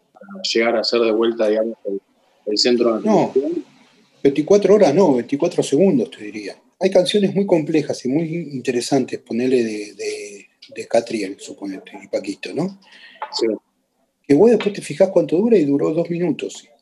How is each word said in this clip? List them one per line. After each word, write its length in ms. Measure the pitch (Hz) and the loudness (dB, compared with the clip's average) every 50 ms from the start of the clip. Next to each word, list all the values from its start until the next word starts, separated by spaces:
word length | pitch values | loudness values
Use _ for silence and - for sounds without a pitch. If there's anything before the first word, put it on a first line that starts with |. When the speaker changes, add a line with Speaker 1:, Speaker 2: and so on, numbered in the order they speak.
| _ _ | _ _
Speaker 1:
para 300 | _ - - - 98 95 | _ -20 -20 -18 -14 -10
llegar 340 | - - - 113 113 117 117 | -6 -4 0 0 0 0 0
a 80 | 110 - | -2 -2
ser 160 | - 120 117 | 0 0 0
de 120 | 117 113 | 2 2
vuelta, 360 | 107 113 117 117 113 113 110 107 | 2 2 0 0 0 0 0 0
digamos, 280 | 107 110 110 117 113 - - | 0 0 -2 -4 -6 -8 -8
el, 140 | 104 98 98 - _ _ _ _ _ _ _ - | -8 -8 -8 -10 _ _ _ _ _ _ _ -8
el 120 | 107 107 104 | -4 -2 0
centro 400 | - 123 123 117 120 117 113 - | 2 2 2 2 2 2 0 0
de 80 | - | 0
Speaker 2:
No, 240 | 220 208 170 123 - | 2 2 2 2 2
Speaker 1:
atención. 340 | - 196 294 320 359 320 - - _ _ _ _ _ _ _ _ _ _ | 0 0 0 -2 -4 -6 -8 -10 _ _ _ _ _ _ _ _ _ _
Speaker 2:
veinticuatro 520 | - 139 143 156 147 - 196 202 196 180 208 | 0 0 2 0 2 2 2 4 4 4 4
horas 200 | 208 190 - - | 6 6 4 4
no, 200 | 185 196 151 131 | 4 4 4 2
veinticuatro 480 | 120 117 - 139 143 165 175 - 147 | 0 -2 -2 -4 -2 -2 -2 0 -2
segundos, 480 | 139 - 139 151 190 190 151 123 101 - | -2 0 2 4 4 4 4 2 0 -2
te 140 | - - 107 | -6 -12 -16
diría. 360 | 104 101 107 101 92 - - _ _ _ - | -14 -12 -10 -10 -12 -12 -14 _ _ _ -4
Hay 100 | 185 190 | -2 2
canciones 440 | 196 185 180 - - 208 196 185 143 | 2 2 2 2 2 0 0 0 0
muy 120 | 190 202 | 0 0
complejas 580 | 196 180 165 147 160 160 151 147 - 120 - - | 2 2 0 0 0 0 0 0 -2 -6 -6 -4
y 40 | 120 | -2
muy 160 | 135 165 170 151 160 170 160 143 | -2 -2 -2 -4 -6 -8 -8 -8
interesantes, 680 | 143 123 117 139 120 123 117 - 143 139 - - - - | -10 -8 -4 -4 -4 -4 -2 0 0 0 0 -2 -6 -12
ponele 440 | - - 113 117 127 131 131 123 117 | -10 -6 -4 -2 0 2 2 2 0
de, 300 | 110 107 104 104 101 - | 0 -4 -8 -10 -12 -12
de, 520 | 104 110 104 104 104 104 104 101 98 - _ _ _ - - - | -10 -8 -8 -8 -8 -10 -14 -16 -20 -20 _ _ _ -20 -18 -14
de 120 | 113 110 - | -14 -6 -2
Catriel, 480 | - 120 117 - 113 107 95 95 98 - | -2 -2 -2 -2 -4 -6 -6 -8 -10 -12
suponete, 540 | - - - - 101 95 95 90 - - 101 98 | -16 -18 -16 -12 -12 -12 -12 -12 -14 -16 -18 -18
y 60 | - - | -10 -8
Paquito, 440 | - 101 95 101 98 - - 92 | -6 -6 -6 -6 -10 -10 -10 -10
¿no? 260 | 92 135 175 196 196 - _ _ - - - - - - - - | -6 -6 -6 -6 -8 -12 _ _ -20 -20 -20 -20 -18 -16 -14 -12
Speaker 1:
Sí. 140 | - - - - - - _ _ _ _ _ _ _ _ _ _ _ _ _ | -8 -4 -4 -4 -4 -4 _ _ _ _ _ _ _ _ _ _ _ _ _
Speaker 2:
Que 80 | - 139 | 2 4
vos 160 | 147 208 240 | 6 6 6
después 220 | 226 214 - 202 | 6 4 2 -2
te 80 | - - | -6 -6
fijás 300 | - - 147 - 190 190 | -10 -4 0 2 2 2
cuánto 260 | - 175 156 143 151 | 2 2 0 2 2
dura 200 | 175 220 240 233 | 2 2 4 4
y 80 | 185 151 | 4 4
duró 280 | 139 143 143 160 165 | 4 2 0 0 0
dos 180 | 156 170 165 165 | 0 -2 -2 -2
minutos, 580 | 170 170 180 160 131 - - - - - - _ _ _ | -4 -2 -2 -2 -2 -4 -6 -10 -10 -12 -20 _ _ _